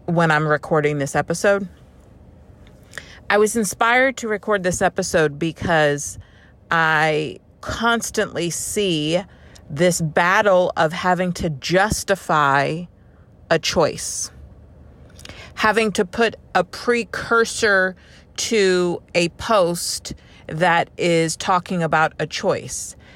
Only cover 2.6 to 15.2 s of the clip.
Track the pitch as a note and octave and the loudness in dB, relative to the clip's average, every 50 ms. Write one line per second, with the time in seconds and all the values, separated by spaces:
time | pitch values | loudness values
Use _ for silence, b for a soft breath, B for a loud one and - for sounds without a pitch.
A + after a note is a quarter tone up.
2.6 | - - - B B B B B B B B B B - G3+ G#3 G#3+ G#3 - A#3 | -20 -20 -20 B B B B B B B B B B 0 2 2 2 2 2 0
3.6 | G#3+ - - - A#3 A3+ A#3+ B3+ C4 C4+ B3+ - A#3+ A3 G#3+ F#3+ - G#3+ G#3 G3 | -2 -2 -2 0 2 2 4 4 2 2 0 -4 -4 -4 -4 -4 -2 -2 -2 0
4.6 | F3+ F#3 E3+ - G3 F3 - - F3+ - - E3+ D#3 D3+ C#3+ D3 E3+ E3 D#3 - | 0 -2 0 0 0 0 0 -2 -4 0 2 2 2 2 0 -2 -4 -6 -4 -4
5.6 | - F3+ E3+ D#3 D3+ D3 C#3+ C#3+ - - - B B B B B B B B _ | -2 0 2 4 4 2 0 -2 -6 -10 -12 B B B B B B B B _
6.6 | _ - E3 E3 D#3+ D#3 D#3+ D3+ D#3+ D#3 D#3 D3+ D#3 A#2+ - - - - _ _ | _ -4 0 0 2 2 2 2 2 2 0 0 -2 -6 -8 -14 -18 -20 _ _
7.6 | - - - - A3+ A#3 A#3 A3+ - - - G#3+ G3 - - C#3+ F3 E3+ D#3+ - | -12 -10 -6 -2 0 0 0 0 -2 -4 -2 -2 -4 -2 -4 -4 -4 -4 -4 -6
8.6 | - - - G#3+ G3+ F#3 E3 D3+ D3+ D#3 E3 F3+ G3+ B B B B B B B | -8 -6 -4 -2 -2 0 0 -2 0 -2 -2 -2 -4 B B B B B B B
9.6 | B - D3+ C#3 F3+ F3+ E3 - E3 D3+ - F3 E3+ F3 G3 G#3+ G#3+ G3+ F#3 F3+ | B -12 -2 0 2 2 2 0 -2 -2 0 0 2 4 4 4 4 4 4 4
10.6 | F3+ - - - E3 D#3 F3 F3+ F#3 F3+ F3+ F3 F#3 F3+ F3 - F#3+ E3 D3 B2+ | 2 0 0 0 0 0 0 -2 0 0 0 0 0 -2 -4 -4 -4 -4 -6 -6
11.6 | - - E3 F#3 G3+ G#3+ - - - - F#3+ F#3 - - E3 D3+ D3 C#3 C3+ C#3+ | -4 0 0 2 2 0 -2 -4 -2 -2 -4 -2 0 0 2 2 4 4 4 2
12.6 | C#3 C#3+ D#3 E3 F3 - b b b b b b b b b - - - E3 D#3+ | 2 0 -4 -6 -8 -12 b b b b b b b b b -20 -2 0 0 0
13.6 | - - - F#3 D3+ - - - - - - - - - - - - - - - | 0 0 2 2 2 2 0 -4 -8 -8 -8 -8 -8 -10 -12 -18 -20 -20 -20 -20
14.6 | - - - - - - - - - B B B | -20 -20 -20 -20 -20 -20 -20 -20 -20 B B B